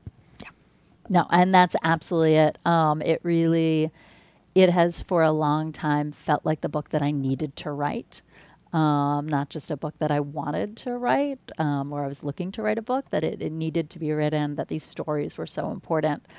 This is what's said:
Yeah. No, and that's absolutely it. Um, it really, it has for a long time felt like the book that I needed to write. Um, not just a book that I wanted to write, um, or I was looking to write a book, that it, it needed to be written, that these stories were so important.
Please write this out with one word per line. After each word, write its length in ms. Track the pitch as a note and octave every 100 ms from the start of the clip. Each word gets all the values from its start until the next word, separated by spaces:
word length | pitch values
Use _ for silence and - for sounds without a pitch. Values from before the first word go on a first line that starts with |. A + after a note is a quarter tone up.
| - - _ -
Yeah. 80 | - - _ _ _ _ -
No, 200 | F3 -
and 240 | F3 F#3
that's 220 | F#3 F3+ -
absolutely 520 | E3 E3 - E3+ D#3+ D#3
it. 220 | D#3 - -
Um, 360 | E3+ D#3 D3+
it 160 | D3+ D#3+
really, 720 | E3+ E3+ E3 E3 D#3+ D#3 D#3 - - - _ _ _ F#3+
it 160 | F#3
has 300 | F3 E3+ E3+
for 180 | - F3
a 100 | D#3+
long 400 | D#3 D3+ D3+ D#3+
time 400 | D3+ D#3 D3 D3
felt 340 | - - D3 -
like 160 | D#3
the 80 | D#3+
book 200 | D3+ -
that 140 | D#3
I 80 | C#3+
needed 440 | D3 C3+ C3 D3+ -
to 140 | D#3
write. 500 | C#3+ D3 A#3+ - - - - - _ _
Um, 560 | D#3+ D#3 D3 C#3+ D3 D3+
not 200 | C#3+ C#3+
just 220 | D3+ -
a 60 | D3
book 200 | D3+ -
that 120 | D3+
I 80 | D3
wanted 560 | C#3+ D3+ D3 D#3+ G3+ A3
to 200 | B3+ A#3+
write, 420 | A#3+ C4 C#4+ C4+ - -
um, 340 | D#3 C#3+ C#3
or 100 | C#3+
I 40 | C#3
was 180 | C#3 D3
looking 260 | - F3+
to 80 | G#3
write 160 | G#3+ G#3+
a 40 |
book, 280 | A3 C4 -
that 120 | E3+
it, 180 | D#3+ E3+
it 100 | D#3+
needed 360 | D#3+ D#3+ D#3+ D#3+
to 80 | D#3
be 120 | D#3
written, 440 | D3+ D3+ D3+ D3 C#3+
that 120 | C#3+
these 160 | D#3
stories 540 | - - D#3 D3+ D3 -
were 80 | D#3+
so 260 | - D#3
important. 540 | D3+ - D#3+ D#3 D3 -